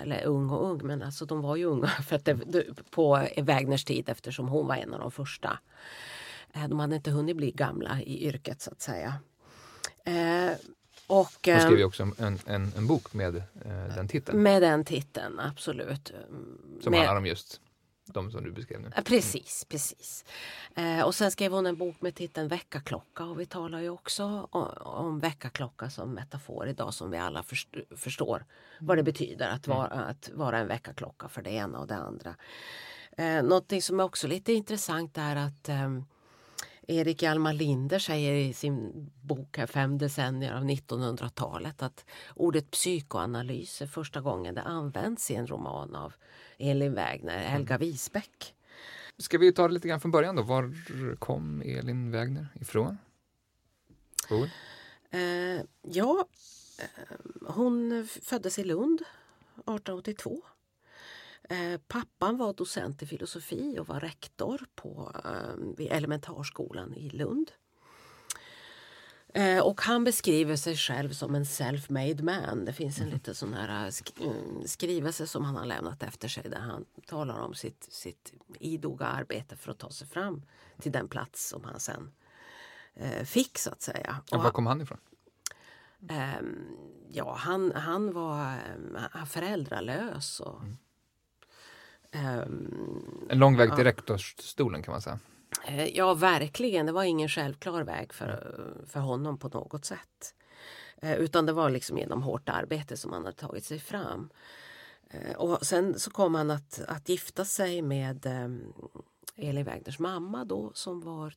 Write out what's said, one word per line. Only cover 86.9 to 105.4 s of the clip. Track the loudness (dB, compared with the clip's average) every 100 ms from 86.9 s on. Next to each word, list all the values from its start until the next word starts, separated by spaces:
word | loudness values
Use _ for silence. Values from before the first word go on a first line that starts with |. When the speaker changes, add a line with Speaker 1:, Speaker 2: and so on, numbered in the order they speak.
| -20 -10
Speaker 1:
ja, | -6 -6 -4
han, | -2 2 2
han | 0 -2 0 -2
var, | -2 -2 -2
ehm, | -2 -4 -8 -10 -10 -8 -8
han | -8 -8
föräldralös | -6 -2 -2 -4 -4 -4 -4 -4 -6 -8 -8
och, | -10 -10
Speaker 2:
Mm. | -12 -12 _ _ _ _ _ _ _ -20 -20 -20 -20 -20 _
Speaker 1:
ehm, | -4 -2 -2 -4 -6 -6 -6 -6 -8 -10 -10 4
Speaker 2:
En | 10
lång | 12 12
väg | 10
till | 10
Speaker 1:
ja. | 6
Speaker 2:
rektorsstolen, | 6 0 -2 -4 -12 -4 0 0 0
kan | -4
man | -6
säga. | -6 -8 -12 -20 _ -10 -6
Speaker 1:
Eh, | -2 0
ja, | 4 6
verkligen. | 8 6 6 2 0 2 4 4
Det |
var | 4
ingen | 4 4 2
självklar | 0 -2 -4 -4 -4
väg | -4 -6 -8
för, | -8 -6 -6 -8 -10 -12 -12 -8
för | -4
honom | -2 0 -2 -4
på | -6
något | -6 -6 -8 -8
sätt. | -10 -14 _ -18 -18 _ -20 -20 -18 -20 -8
Eh, | 0 2
utan | 4 4 4
det |
var | 4 4
liksom | 2 -2 -4
genom | -2 -2
hårt | -2 -2 -2
arbete | -2 -2 -4 -6 -10
som | -8
han | -8 -8
hade | -10
tagit | -10 -10 -8
sig | -10
fram. | -8 -6 -6 -6 -10 -16 -20 -20 -20 -20 -20 -20 _
Eh, | -10 -8
och | -2